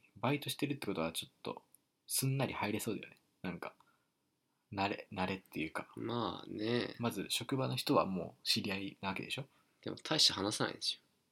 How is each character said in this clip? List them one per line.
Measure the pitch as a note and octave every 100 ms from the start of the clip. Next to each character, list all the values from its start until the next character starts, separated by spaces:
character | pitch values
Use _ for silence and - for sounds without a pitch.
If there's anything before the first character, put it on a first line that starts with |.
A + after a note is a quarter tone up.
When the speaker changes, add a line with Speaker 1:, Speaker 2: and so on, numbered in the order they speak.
| _ G2+
Speaker 1:
バ | A#2+
イ | C#3+
ト | C3
し | -
て | C#3+
る |
っ | C#3
て | -
こ | F#2
と |
は、 | E2
ち | - -
ょ |
っ | _
と | - - - _ _ _ -
す | - C3+
ん | C3+
な | A#2
り | -
入 | G#2
れ | G#2+
そ | A#2
う | F#2
だ |
よ | -
ね。 | - _ _
な | F#2
ん | F2
か、 | - - _ _ _ _ _ _ _ _ _
慣 | G2 G2+
れ、 | G#2 -
慣 | G2 F#2
れ | F#2+
っ |
て | - -
い | D#2+
う |
か。 | - - -
Speaker 2:
ま | A2+ A#2+ G#2+ -
あ | -
ね。 | G2+ A2 A#2+ - -
Speaker 1:
ま | A#2
ず | G2 -
職 | - - C3+
場 | B2+
の | B2+
人 | - A#2+
は | F2
も | F#2 - -
う |
知 | - A2
り | G2+
合 | G2
い | G2 -
な | G2
わ | F#2+
け |
で | -
し | -
ょ？ | - _ _ _
Speaker 2:
で | -
も | G2
大 | - D#3
し | -
て |
話 | - G2+ G#2+
さ | B2
な |
い |
ん | -
で |
す | - -
よ。 | _ _ _